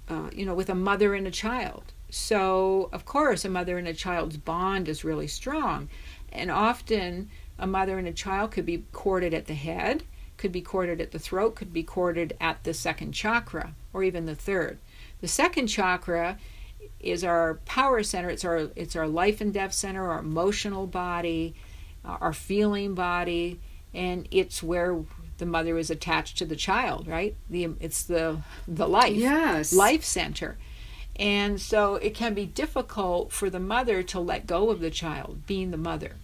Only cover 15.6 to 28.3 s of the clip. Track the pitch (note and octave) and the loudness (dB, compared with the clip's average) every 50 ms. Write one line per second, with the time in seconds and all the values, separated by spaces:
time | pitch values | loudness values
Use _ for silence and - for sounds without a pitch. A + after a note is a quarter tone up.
15.6 | B3+ G#3 - A3 F#3+ F#3 F3+ F3+ - F#3 E3+ E3+ E3+ F3 G3+ - - - - - | 0 0 2 2 4 4 4 2 0 0 0 0 0 0 -2 -6 -10 -14 -14 -14
16.6 | - - - - - - - - - F#3 F3 E3+ F#3+ F3 E3+ E3+ E3 D#3+ D#3+ D#3 | -14 -14 -14 -14 -16 -16 -14 -8 -4 -2 -2 0 2 4 4 6 4 4 2 -2
17.6 | - - - B3+ C4+ C#4 B3+ A3+ G#3 - - F3+ F3+ F3+ C3 - F#3 F3 E3 D#3+ | -6 -2 2 4 4 6 6 4 2 0 -2 -2 -2 -2 -4 -2 0 0 2 2
18.6 | D#3 D3 - - E3+ - - E3 D#3+ D#3 D#3 E3 F#3 G#3 G#3 - A3 G#3 G3 G3+ | 0 -2 -4 -8 -8 -6 -2 -2 0 0 2 4 4 4 4 4 0 0 0 0
19.6 | G3 F#3+ - - - G3 F#3+ F#3+ F#3+ F3 D#3+ E3 E3 D#3 D#3 E3 F3 G3+ G#3 - | -2 0 -2 -2 -2 -2 -2 -2 -2 -2 -2 -2 -2 0 0 2 4 4 2 2
20.6 | - G#3 G3 F#3+ F#3+ F3+ F#3 F3+ F3+ F3+ F3 F3 E3+ E3+ E3 D#3+ E3 E3 - - | -2 -2 -2 -4 -4 -4 -2 -4 -2 -2 -2 0 0 0 0 0 -2 -2 -6 -10
21.6 | - - - - - - - - - - - - - E3 D#3 - - - G3 G#3 | -16 -16 -16 -16 -14 -16 -16 -14 -10 -10 -6 -2 0 0 0 -2 -2 0 2 4
22.6 | G#3 G#3 G3+ G3+ G3+ G3+ F#3+ F#3 F3+ F3 F3 F3 F3 F3 F3 E3+ E3+ F3 F3 - | 4 4 4 2 0 -2 0 0 0 2 2 2 2 2 0 0 0 -2 -4 -8
23.6 | - - - - - - - F3 F#3 F3+ F3+ F3+ - - - F#3+ F3+ F3+ - - | -12 -14 -14 -16 -16 -10 -6 -2 -2 -2 -2 -2 -4 2 2 2 2 2 -2 -6
24.6 | E3+ E3 F3 F3 F3 F3+ F3+ E3 D#3 - - - - - - - F3 F3 E3 E3 | -2 0 2 2 2 2 2 0 -2 -6 -10 -12 -12 -12 -8 -6 -4 0 0 2
25.6 | D#3+ E3 E3 E3 D#3+ D#3 D#3+ D#3 - E3+ D#3+ D#3+ - - - - F3+ D#3+ D#3 C#3+ | 2 2 0 0 0 0 -2 -2 0 2 2 2 2 -2 -4 -4 -4 -4 -4 -2
26.6 | - G3 F#3+ A#3 C4 F#3 B2 - - D#3 D#3+ E3+ F#3+ G#3+ - - - - E3 F3 | 0 2 2 2 2 2 -2 -2 -4 -4 -2 -2 -2 -2 -4 -6 -8 -6 -4 -2
27.6 | F3 E3 D3+ - D#3 D#3+ - - - - F3 D#3+ E3 D#3+ | -2 -2 -2 -4 -6 -4 -4 -4 -2 0 2 2 2 2